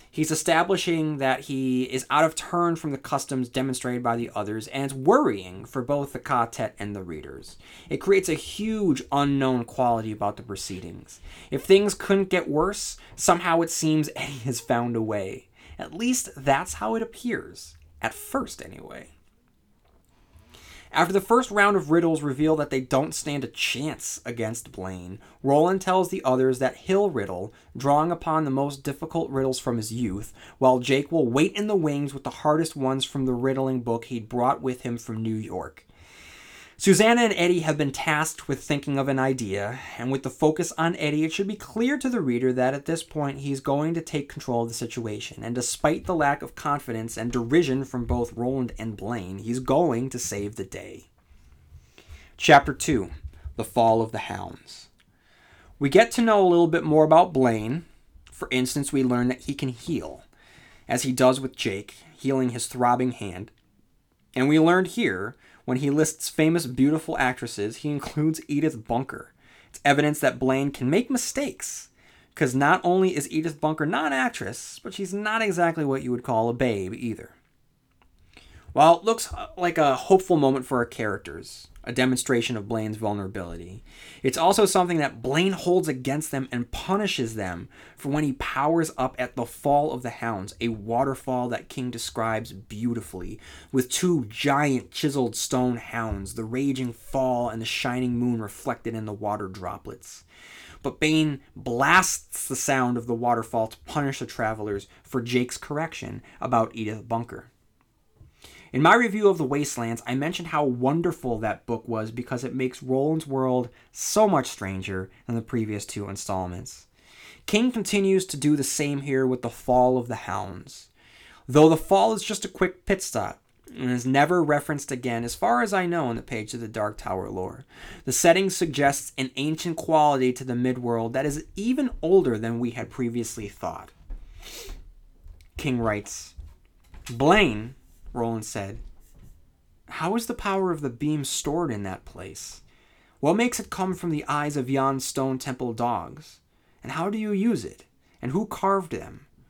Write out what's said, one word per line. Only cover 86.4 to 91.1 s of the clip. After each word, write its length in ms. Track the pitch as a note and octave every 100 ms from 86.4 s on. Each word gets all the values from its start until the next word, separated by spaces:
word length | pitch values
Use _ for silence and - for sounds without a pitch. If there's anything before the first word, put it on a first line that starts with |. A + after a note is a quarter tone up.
| C3+
and 180 | B2 A#2+
punishes 640 | - - G3 G3+ - A#2 A2
them 340 | F#2 F2 A#2+ - - -
for 140 | C#3
when 160 | D3 D3+
he 80 |
powers 580 | C3 - C3+ C#3+ E3 D#3+ -
up 180 | B2+ -
at 200 | B2+ -
the 80 | A#2+
Fall 480 | - D3 C#3+ D3+
of 80 | B2+
the 80 | B2
Hounds, 460 | - A#2 G#2+ G2 -
a 80 | A#2
waterfall 800 | A2+ G2+ A#2 C3+